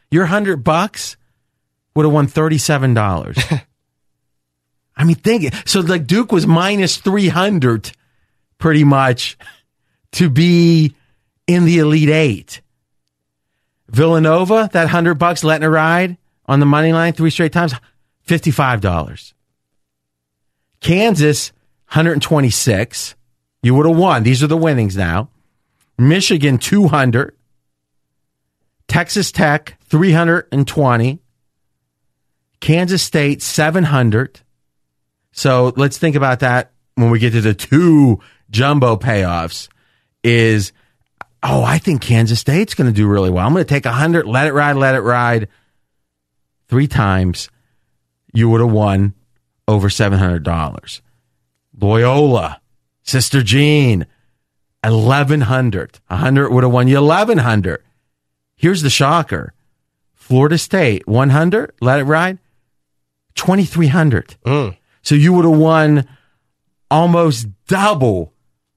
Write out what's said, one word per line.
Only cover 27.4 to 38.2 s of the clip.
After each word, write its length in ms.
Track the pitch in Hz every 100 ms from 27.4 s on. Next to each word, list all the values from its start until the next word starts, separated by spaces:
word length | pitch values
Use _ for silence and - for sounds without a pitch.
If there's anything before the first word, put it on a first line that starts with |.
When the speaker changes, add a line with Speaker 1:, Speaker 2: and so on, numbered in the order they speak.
| _ _ _ _ _ _ _ _ _ _ _ _ _ _ -
Speaker 1:
Texas 440 | 151 175 208 170
Tech, 460 | - 156 151 - - _
three 260 | 156 190
hundred 360 | 160 170 170 -
and 160 | 139 139
twenty. 520 | - 135 120 120 156 _ _ _ _ _ _ _ _ _ _ _ _ _ _
Kansas 420 | - 165 175 185
State, 400 | - 160 143 139
seven 420 | - - 151 180 156
hundred. 560 | 139 117 107 135 - _ _ _ _ _ _ _ _ _
So 420 | - 139 127 123 123
let's 220 | 139 -
think 180 | 165 143
about 260 | 135 123
that 300 | 131 123 - _ _ -
when 140 | 117
we 100 | 117
get 120 | 120
to 100 | 113
the 120 | 110
two 680 | 101 - 139 175 151 135 101